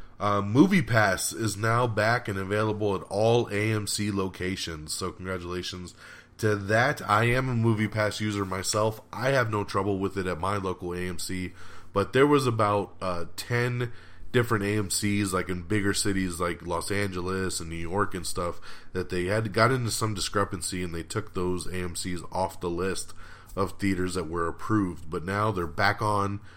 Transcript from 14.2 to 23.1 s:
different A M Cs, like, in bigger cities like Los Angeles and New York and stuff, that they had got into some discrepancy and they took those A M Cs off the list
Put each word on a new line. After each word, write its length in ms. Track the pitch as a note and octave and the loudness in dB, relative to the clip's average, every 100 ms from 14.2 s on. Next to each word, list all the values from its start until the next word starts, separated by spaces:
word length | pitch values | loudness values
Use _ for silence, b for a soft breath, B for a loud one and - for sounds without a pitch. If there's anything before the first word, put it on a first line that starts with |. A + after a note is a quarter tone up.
| B | B
different 340 | B2+ A2+ A2 G2+ | 2 4 2 2
A 120 | G#2+ | 0
M 120 | F#2+ | 0
Cs, 420 | - G#2 G2+ G2+ | 0 2 2 2
like, 160 | F#2 F2 | 0 -2
in 140 | F2+ | -4
bigger 320 | E2+ G#2+ G2 | 0 0 2
cities 460 | F#2+ G#2 F#2+ F#2 E2+ | 2 2 2 0 0
like 280 | F2 E2 E2 | -2 -2 -4
Los 240 | E2+ E2 | -4 0
Angeles 680 | G2+ G2+ F2+ F2+ F#2+ F#2 - | 0 0 -2 -2 0 -2 -2
and 80 | E2 | -4
New 60 | E2 | -4
York 360 | E2 F#2+ G2 | -2 0 0
and 140 | F#2 E2 | 0 -2
stuff, 320 | - F2 - B B B | -2 -2 -4 B B B
that 180 | F#2 F2+ | -4 -2
they 160 | F2+ F2+ | -2 0
had 280 | G#2+ A2+ | 0 0
got 180 | G#2+ A#2 | 4 4
into 180 | C3 A2+ | 4 0
some 240 | - A2 | 0 -2
discrepancy 680 | G2 - G#2 G2 F#2+ - F#2 | -2 -2 0 0 -2 -4 -4
and 100 | F2+ | -4
they 80 | E2 | -6
took 320 | E2 A2 - | -6 -6 -4
those 320 | F#2+ F2+ F2+ E2 | -2 -2 -2 -2
A 100 | F2+ | -2
M 200 | F2+ E2 | -4 -4
Cs 240 | F#2+ F2 - | -4 -4 -4
off 280 | F2+ F#2 - | -2 -2 -2
the 100 | F2+ | -4
list 440 | E2 F#2+ F2+ - | -2 -2 -2 -6